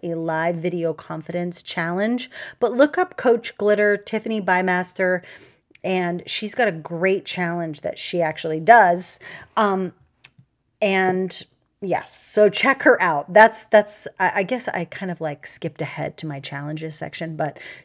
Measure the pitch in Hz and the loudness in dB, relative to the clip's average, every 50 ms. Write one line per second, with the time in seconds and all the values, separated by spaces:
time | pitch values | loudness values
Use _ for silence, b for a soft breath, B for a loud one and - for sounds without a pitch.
0 | - 175 165 165 165 165 160 160 165 170 175 165 160 175 170 175 165 165 156 - | -6 -6 -6 -4 -4 -2 -2 0 0 0 -2 -2 -2 -4 -2 -2 -2 -2 -4 -4
1 | - - 165 160 - - 175 175 175 180 175 - - - - 180 165 170 175 185 | -8 -10 -10 -10 -10 -8 -6 -4 -4 -6 -6 -10 -12 -8 -6 -4 -4 -2 -2 -2
2 | 208 226 247 247 - - B B B B B B 240 240 247 240 294 294 - 359 | 0 0 -2 -2 -4 -8 B B B B B B -2 0 4 4 4 4 4 0
3 | 370 359 - - - 262 226 226 233 - - - 202 208 208 202 208 208 208 202 | -2 -2 -4 0 2 2 2 2 0 -6 -8 -2 0 2 2 4 4 4 2 2
4 | 202 - - 214 214 220 220 214 180 185 180 180 185 185 180 180 180 - - - | -2 -4 -6 -4 -4 -4 -4 -4 0 0 0 2 2 0 0 0 -2 -4 -4 -2
5 | 190 180 185 175 B B B B B B B B B _ _ _ - 185 185 185 | 0 0 0 -2 B B B B B B B B B _ _ _ -6 -4 -2 -2
6 | 180 175 175 170 - - - - 214 208 - - 240 208 165 160 147 - 170 160 | -2 -2 -4 -6 -6 -6 -6 -6 -6 -4 -2 0 0 0 0 -4 -8 -10 -6 -2
7 | 180 190 196 185 - - - 180 180 170 170 175 170 160 147 - - - - - | 0 0 0 0 -2 -6 -6 -4 -4 -4 -4 -4 -4 -6 -8 -8 -8 -8 -8 -6
8 | - - - 175 165 156 156 - - 160 156 160 160 214 233 226 202 175 175 180 | -8 -4 -2 0 0 0 -2 -4 -6 -4 -4 0 6 8 10 10 10 8 4 2
9 | 180 - - - B B B B B B _ - 214 202 190 190 185 175 - _ | -2 -4 -8 -8 B B B B B B _ 0 2 2 2 0 -2 -4 -8 _
10 | _ _ _ _ - - _ - _ _ _ _ _ _ _ _ 214 196 190 190 | _ _ _ _ -20 -20 _ -20 _ _ _ _ _ _ _ _ 0 0 2 2
11 | 185 185 180 185 185 180 - - - - _ _ _ _ _ _ 202 185 165 - | 2 2 2 0 -2 -2 -6 -8 -10 -14 _ _ _ _ _ _ -4 -4 -4 -4
12 | - - - - - - - 208 208 202 - - - 269 262 - - 294 240 - | -4 -6 -10 -10 -8 -2 4 4 6 6 4 2 2 2 0 4 4 4 4 4
13 | 185 175 156 143 - - 175 214 220 220 - - - - - 208 208 208 - - | 4 0 0 -2 -4 4 8 8 8 8 6 2 -2 4 4 4 4 4 -2 -6
14 | - 185 - - 185 180 - 202 190 180 254 240 - - - 180 170 - - - | -6 -8 -4 -2 -2 0 0 0 -2 -2 -2 -4 -4 -4 -4 -6 -8 -8 -8 -8
15 | 202 185 170 - 160 151 143 - - - - - - 160 151 - 160 151 - 156 | -8 -8 -6 -6 -6 -8 -8 -8 -8 -8 -6 -6 -6 -8 -6 -6 -8 -8 -6 -8
16 | 147 151 - - - 156 143 139 135 - 143 139 143 147 156 156 160 160 151 - | -8 -8 -8 -8 -8 -8 -8 -8 -10 -10 -10 -8 -8 -8 -8 -8 -8 -10 -8 -10
17 | - 160 - - 170 165 156 151 160 143 - B B B B B B | -10 -10 -8 -8 -8 -8 -6 -4 -4 -4 -6 B B B B B B